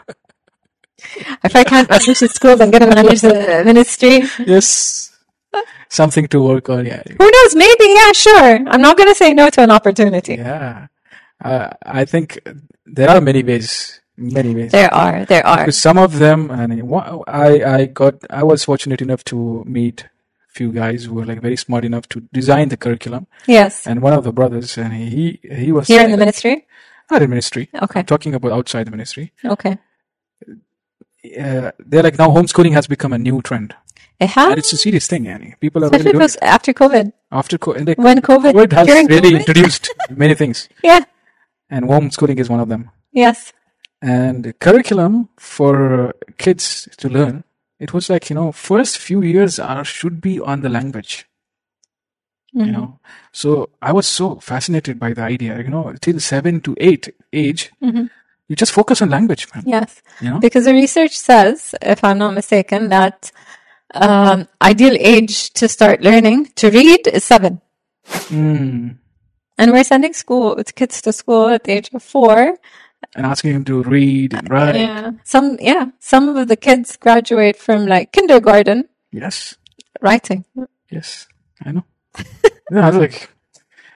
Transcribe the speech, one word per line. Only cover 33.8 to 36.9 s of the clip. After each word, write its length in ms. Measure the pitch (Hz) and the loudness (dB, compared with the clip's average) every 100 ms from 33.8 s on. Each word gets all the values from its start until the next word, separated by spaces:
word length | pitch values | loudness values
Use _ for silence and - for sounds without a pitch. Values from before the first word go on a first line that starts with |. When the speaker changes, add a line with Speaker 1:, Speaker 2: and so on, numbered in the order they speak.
| _ _ _ - | _ _ _ -6
Speaker 1:
It 80 | 190 | -2
has. 200 | 262 339 | 2 2
Speaker 2:
And 80 | - | 0
it's 140 | - | -4
a 40 | 160 | -4
serious 300 | 214 180 - | -2 -2 -2
thing, 180 | 170 107 | -6 -8
Annie. 280 | - - _ | -14 -20 _
People 240 | 151 160 | -6 -2
are 40 | 151 | 0
Speaker 1:
Especially 180 | 285 | 2
Speaker 2:
really 80 | 160 | 4
doing 100 | 156 | 4
Speaker 1:
post, 140 | 311 - | 2 0
Speaker 2:
it. 60 | |
Speaker 1:
after 280 | - 220 - | 0 0 0
covid. 400 | - 277 | 0 2